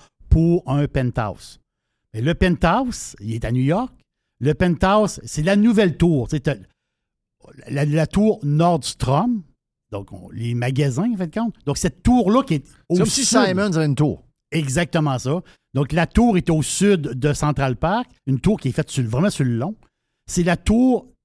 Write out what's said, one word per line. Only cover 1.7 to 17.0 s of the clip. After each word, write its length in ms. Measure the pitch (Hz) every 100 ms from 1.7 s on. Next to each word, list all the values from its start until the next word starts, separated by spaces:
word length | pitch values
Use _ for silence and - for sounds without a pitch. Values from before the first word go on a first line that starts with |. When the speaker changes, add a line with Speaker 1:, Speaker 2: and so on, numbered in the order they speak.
| _ _ _ _
Speaker 1:
Mais 80 | 110
le 120 | 135
penthouse, 800 | 170 185 175 165 214 254 - - -
il 120 | 110 113
est 100 | 113
à 60 |
New 100 | 123
York. 300 | 135 185 254 - _ _ _ _
Le 140 | 131
penthouse, 680 | 151 180 165 190 214 208 -
c'est 200 | 123 -
la 120 | 156 202
nouvelle 420 | 226 220 190 -
tour. 300 | 170 147 113
Tu 80 | 151
sais, 20 |
t'as 140 | 156 113 92 _ _ _ _ _ _ _ - - -
la, 160 | 139 147
la 220 | 156 151
tour 320 | 196 214 -
Nordstrom, 960 | 147 151 170 165 - - 123 139 240 226 - _ _ _ _
donc 200 | 101 98
on, 180 | 98 92
les 220 | 123 117
magasins, 560 | 120 123 135 139 120 226
en 40 | 208
fait, 160 | 170
compte. 220 | 214 226 - -
Donc, 120 | 139
cette 260 | 180 -
tour-là 400 | - 247 190 240
qui 120 | 269 156
est 120 | - _ -
au 60 | 175
Speaker 2:
C'est 60 |
comme 80 | 226
si 140 | 277 254
Speaker 1:
sud. 140 | 247
Speaker 2:
Simons 220 | 190 185 208
avait 120 | 160 151
une 100 | 135
tour. 280 | 151 87 _ _ _
Speaker 1:
Exactement 640 | 160 139 131 175 165 147 127
ça. 220 | 127 170 - _ _
Donc, 180 | 131 139
la 160 | 165 165
tour 300 | - 240 185
est 120 | -
au 120 | 160
sud 400 | 139 - 202 190